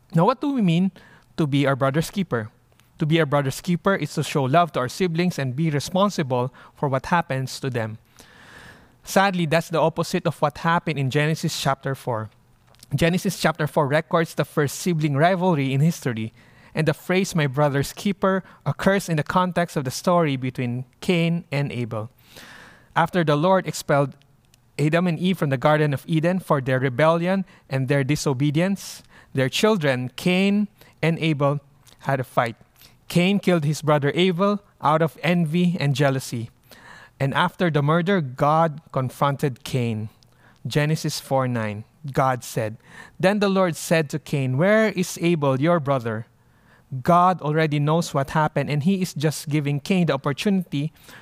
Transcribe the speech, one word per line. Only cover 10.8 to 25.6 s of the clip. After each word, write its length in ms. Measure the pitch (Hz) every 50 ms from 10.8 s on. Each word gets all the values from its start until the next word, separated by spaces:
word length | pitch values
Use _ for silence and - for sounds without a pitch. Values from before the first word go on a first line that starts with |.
| - - 156 139
in 120 | 139 131
Genesis 500 | 113 147 147 151 160 156 - 165 - -
chapter 340 | - 143 135 - - 147 135
four. 360 | - - - 120 110 110 107 - _ _ _ _ _ _ _ - _ - - -
Genesis 440 | 139 170 165 175 185 - 202 170 -
chapter 280 | - 160 156 - 160
four 200 | 147 - 175 151
records 480 | 131 139 151 165 - - 170 165 - -
the 120 | - 151
first 320 | - - - 147 139 - -
sibling 360 | - 185 175 160 151 156 143
rivalry 600 | 135 151 175 190 175 175 185 175 143 135 135 131
in 80 | 139 143
history, 500 | 170 165 - - 139 120 110 110 110 - - - - - - - - -
and 140 | - 156 151
the 60 | 147
phrase 400 | - - - 180 185 196 - -
"my 120 | 170 147
brother's 460 | 143 127 143 151 147 131 139 139 - -
keeper" 500 | - - 208 196 - - 196 190 190 180 - - - _
occurs 460 | - 147 - - 196 196 202 - -
in 60 | 170
the 60 | 151 139
context 540 | - - 190 180 185 175 180 175 165 -
of 80 | 165 143
the 60 | -
story 460 | - - - - 175 175 170 151 139
between 500 | 131 123 127 - - 127 120 120 123 127 - _ _ -
Cain 420 | - 185 170 165 170 165 170 - - -
and 180 | 139 143 131
Abel. 380 | - 120 123 113 120 110 107 113 - _ _ _ - - - - - - - - - - - _ _
After 260 | 151 165 165 - 185 170
the 140 | 151 147
Lord 300 | 147 151 185 190 190 170
expelled 500 | 160 151 - - - 156 139 143 139 139 - _ _ _ _ _ _ _ _ _ _ _ -
Adam 280 | 147 156 156 170 180
and 120 | 180 165 156
Eve 180 | 170 185 190
from 140 | - - 147
the 100 | 135 127